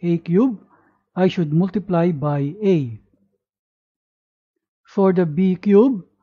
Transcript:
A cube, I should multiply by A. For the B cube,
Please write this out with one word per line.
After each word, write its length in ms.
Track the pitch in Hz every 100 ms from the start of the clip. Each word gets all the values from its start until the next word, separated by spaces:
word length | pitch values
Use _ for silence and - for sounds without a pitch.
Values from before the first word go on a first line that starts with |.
A 160 | 170 170
cube, 420 | 170 175 262 208 - _ _ _ _ -
I 140 | 185
should 240 | - 160
multiply 580 | 151 190 214 - 175 170
by 420 | 156 147 147 143 190
A. 380 | 208 175 127 110 _ _ _ _ _ _ _ _ _ _ _ _ _ _ _ _ _ _
For 300 | _ - 190
the 120 | 185 175
B 300 | 147 190 180
cube, 480 | 208 202 262 220 - _